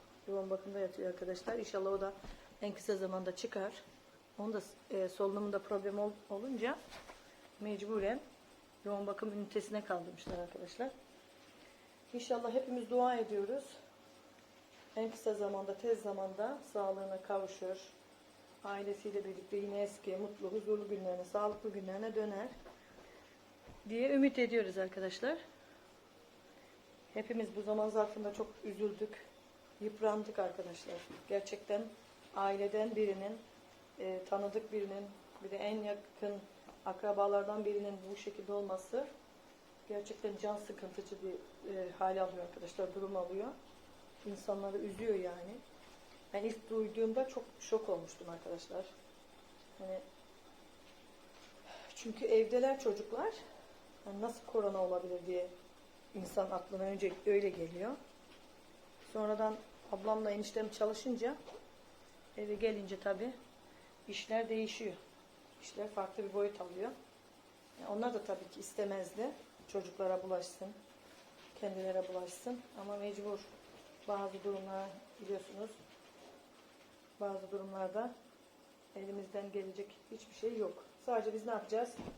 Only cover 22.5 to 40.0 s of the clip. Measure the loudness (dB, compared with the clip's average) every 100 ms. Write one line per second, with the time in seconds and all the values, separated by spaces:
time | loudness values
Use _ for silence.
22.5 | -8 -16 -18 -20 -20 -20 -20 -20 -20 -20
23.5 | -20 -18 -14 -4 2 6 10 8 8 6
24.5 | 6 4 2 0 0 -2 0 0 0 -4
25.5 | -18 -20 -20 -20 -20 -20 -20 -20 -20 -20
26.5 | -20 -20 -20 -20 -20 -8 -6 -2 0 0
27.5 | -2 2 4 4 6 4 2 -4 -2 -4
28.5 | -4 -6 0 0 2 -4 -4 -14 -20 -20
29.5 | -20 -20 -4 -4 4 4 4 0 0 0
30.5 | 0 -6 -6 -8 -8 -10 -14 0 0 0
31.5 | -8 0 0 0 -8 -20 -20 -8 2 2
32.5 | 4 4 4 2 4 4 4 -2 -6 -10
33.5 | -20 -20 -20 -20 -6 -2 -2 0 2 2
34.5 | 0 0 -2 0 -4 -8 -12 -18 -12 -6
35.5 | -2 0 0 0 -2 -6 -4 -2 -2 -8
36.5 | -18 -18 -8 -6 0 2 6 8 6 4
37.5 | 2 2 2 0 -4 -6 -6 -6 -8 -2
38.5 | 0 0 -2 0 -2 -2 -6 -20 -20 -20
39.5 | -20 -20 -20 -4 -4